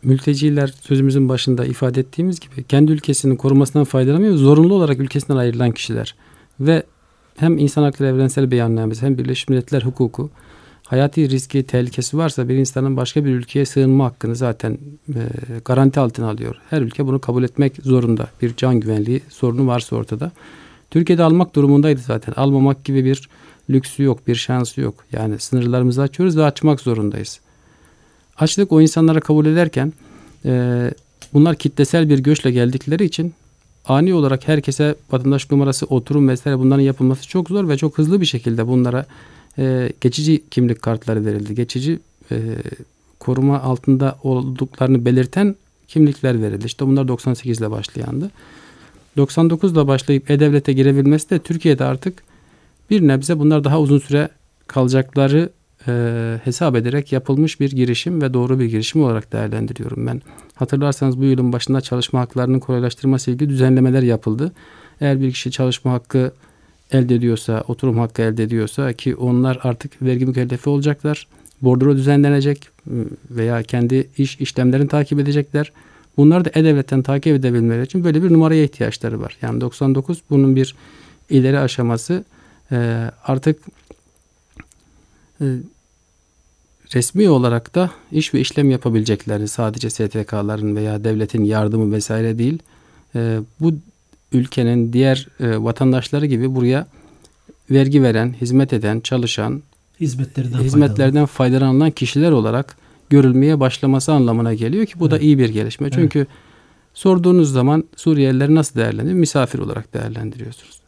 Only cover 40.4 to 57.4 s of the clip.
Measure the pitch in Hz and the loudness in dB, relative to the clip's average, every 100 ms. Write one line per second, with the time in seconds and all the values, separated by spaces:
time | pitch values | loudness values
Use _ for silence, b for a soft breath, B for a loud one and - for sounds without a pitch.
40.4 | - - 123 117 - 117 - 110 107 104 | 0 0 0 0 -4 -4 -2 -2 -2 -4
41.4 | 104 107 117 127 135 165 _ _ _ 120 | -6 -6 -4 -4 -4 -6 _ _ _ -6
42.4 | 113 110 - - 123 _ _ _ - 127 | -6 -8 -10 -14 -20 _ _ _ -4 0
43.4 | 139 139 131 127 - 135 139 131 135 127 | 2 0 0 -4 2 2 2 -2 -4 -2
44.4 | 135 127 131 - 127 131 120 127 127 - | -4 -6 -8 -2 2 2 4 2 0 0
45.4 | 202 196 _ _ _ - 151 139 135 120 | 0 -2 _ _ _ 2 2 2 -2 0
46.4 | 110 104 113 - 135 135 131 123 - 123 | -2 -4 -8 -4 0 0 0 -2 -4 -4
47.4 | 127 110 110 110 - - 120 123 185 B | -4 -4 -4 -6 -10 -10 -8 -6 -8 B
48.4 | B B B B B B B - 139 - | B B B B B B B -2 0 2
49.4 | 165 160 196 160 143 135 - 139 - 147 | 2 2 0 2 2 0 0 -2 0 2
50.4 | 151 143 139 135 135 139 139 151 147 180 | 4 2 0 2 4 4 4 2 0 -4
51.4 | - 170 165 139 135 131 185 180 _ b | -2 -2 0 2 0 -4 -6 -10 _ b
52.4 | b b b b _ 214 160 135 139 170 | b b b b _ 2 4 2 0 0
53.4 | 147 151 143 156 147 143 - 143 151 _ | 2 2 2 2 4 2 2 -2 -2 _
54.4 | _ _ _ - 127 131 131 139 135 147 | _ _ _ 0 2 2 0 0 2 2
55.4 | 175 _ _ _ - 120 117 117 113 113 | 0 _ _ _ -4 -2 -2 -2 -4 -6
56.4 | 120 123 165 127 117 139 139 131 - 139 | -6 -2 0 0 0 -4 -2 -4 -2 0